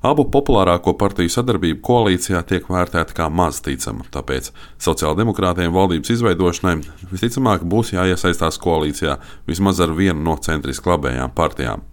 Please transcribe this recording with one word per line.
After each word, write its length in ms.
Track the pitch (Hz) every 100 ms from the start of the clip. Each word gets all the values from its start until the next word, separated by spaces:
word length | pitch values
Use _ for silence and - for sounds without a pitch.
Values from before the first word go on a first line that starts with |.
| 127
Abu 180 | 147 131
populārāko 640 | 139 139 113 90 87 - 82
partiju 380 | 101 - 85
sadarbība 480 | - 123 104 85 76
koalīcijā 560 | - 123 107 92 - 90 87
tiek 220 | 92 -
vērtēta 460 | 92 87 87 80 -
kā 100 | 80
maz 320 | 82 85 -
ticama, 440 | - 67 - 55 -
tāpēc 400 | 67 64 65 - - - -
sociāldemokrātiem 920 | - 80 78 80 117 104 92 87 85 90
valdības 380 | 95 82 - 117
izveidošanai 640 | 117 85 90 85 92 82 73 - 90
visticamāk 560 | 92 117 123 123 95 85
būs 240 | 104 113
jāiesaistās 680 | 92 92 90 92 85 80 -
koalīcijā 560 | 87 82 76 71 80 67 - - -
vismaz 340 | 82 98 90
ar 80 | 85 78
vienu 260 | 98 78
no 140 | 80 78
centriski 540 | - 76 67 64 -
labējām 420 | 85 65 62 64 -
partijām. 480 | 80 - 64 50 -